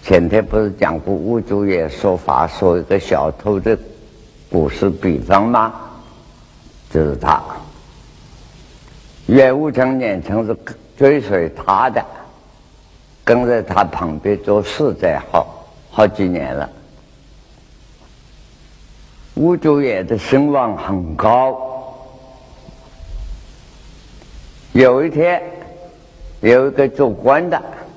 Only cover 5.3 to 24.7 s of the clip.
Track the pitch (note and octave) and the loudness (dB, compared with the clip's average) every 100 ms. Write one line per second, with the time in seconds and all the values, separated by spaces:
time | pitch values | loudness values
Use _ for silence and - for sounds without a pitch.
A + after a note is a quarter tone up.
5.3 | G2 A2 A#2+ A2+ - - - - - - | 2 2 2 0 -4 -18 -20 -20 -20 -20
6.3 | - - - - - - E2 D2+ C#2 D2 | -20 -20 -20 -20 -20 -6 -2 -2 -2 2
7.3 | D#2 - - - - - - - - - | 0 0 -14 -16 -20 -20 -20 -20 -20 -20
8.3 | - - - - - - - - - - | -20 -20 -20 -20 -20 -20 -20 -20 -14 2
9.3 | B2+ C3 C3 D3+ B2 B2+ C3 A#2 F#2+ E2+ | 6 6 4 -2 0 0 0 -4 -4 -4
10.3 | G#2 A2 - - - - - C#3 D3 G#2 | -4 -2 -6 -8 -20 -20 2 4 4 0
11.3 | F#2+ E2 - - G2 B2+ A#2 - - - | -2 -2 -4 0 2 2 0 -6 -14 -20
12.3 | - - _ - - _ - - - - | -20 -20 _ -20 -20 _ -20 -20 -10 0
13.3 | A#2+ B2 A#2 G2+ F#2 F#2 - E2+ D#2 G2 | 2 4 0 0 0 0 -2 -6 -4 -2
14.3 | G2+ - G#2 G2+ - D3 F2 F2+ D2 - | -2 2 0 0 -2 -2 0 -2 -2 0
15.3 | E2+ - - - - - - G#2 - F#2+ | -2 -2 -10 -20 -20 -10 2 2 2 -4
16.3 | F2 C2+ C2 C2+ - - - - - - | -2 -6 -6 -8 -12 -20 -20 -20 -20 -20
17.3 | - - - - - - - - - - | -20 -20 -20 -20 -20 -20 -20 -20 -20 -20
18.3 | - - - - - - - - - - | -20 -20 -20 -20 -20 -20 -20 -20 -20 -14
19.3 | - D#3 F3 D#3 C#3+ C3+ G2 F2+ A2 - | -2 0 2 2 2 0 -2 -2 -4 0
20.3 | C3+ D3 C#3+ A#2 F#2+ - F#2+ F2 D#2 G#2+ | 2 2 2 0 -4 -6 -6 -6 -2 2
21.3 | A#2+ C3 B2+ - - - - - - - | 4 2 -2 -10 -12 -14 -20 -20 -20 -20
22.3 | - - - - - - - - - - | -20 -20 -20 -20 -20 -20 -20 -14 -12 -12
23.3 | - - - - - - - - - - | -14 -18 -20 -20 -20 -20 -20 -20 -20 -20
24.3 | - - - - | -20 -20 -20 -4